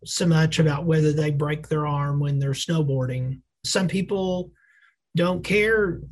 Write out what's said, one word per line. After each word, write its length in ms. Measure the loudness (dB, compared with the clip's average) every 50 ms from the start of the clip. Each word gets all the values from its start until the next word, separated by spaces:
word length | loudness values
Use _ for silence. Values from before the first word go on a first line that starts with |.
| -12
so 220 | -8 -4 0 2
much 320 | 4 4 4 4 4 4 4
about 260 | 2 2 2 0 0
whether 280 | 2 2 4 4 2
they 180 | 2 2 0 0
break 380 | 0 0 0 -2 -2 -4 -4 -4
their 180 | -2 -2 0
arm 340 | 0 0 0 0 0 0 0
when 180 | 0 0 0 0
they're 120 | 0 -2
snowboarding. 880 | -2 -2 -2 0 0 0 2 0 0 0 -2 -2 -2 -4 -4 -4 -6 -8 _ _ _ _ -4
Some 220 | -2 0 0 0
people 640 | 0 0 -2 -2 -2 -2 -2 -2 -2 -2 -4 -6 -8 -14 _ _ _ _ _ _ _ _ _ _ _ -2
don't 280 | 0 0 0 0 -2 -2
care 560 | 0 0 2 2 2 2 2 0 0 -2 -6 -8 -6